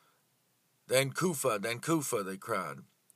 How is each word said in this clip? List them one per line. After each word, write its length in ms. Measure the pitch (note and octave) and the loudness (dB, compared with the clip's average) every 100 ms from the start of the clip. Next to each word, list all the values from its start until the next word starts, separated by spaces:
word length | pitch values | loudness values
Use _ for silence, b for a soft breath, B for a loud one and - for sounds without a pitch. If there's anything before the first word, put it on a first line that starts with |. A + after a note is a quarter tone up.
| b b b _ _ _ _ _ - | b b b _ _ _ _ _ 2
"Dankufa, 720 | B2+ C3+ C3+ F#3 D3+ C3 G#2 | 4 4 2 0 2 0 0
Dankufa," 680 | G#2+ A#2+ D3 D#3+ C#3 A2+ | -2 -4 0 0 0 -2
they 140 | F#2+ F#2+ | -2 -6
cried. 420 | - G#2 E2+ C2+ - _ _ | -4 -2 -2 -8 -16 _ _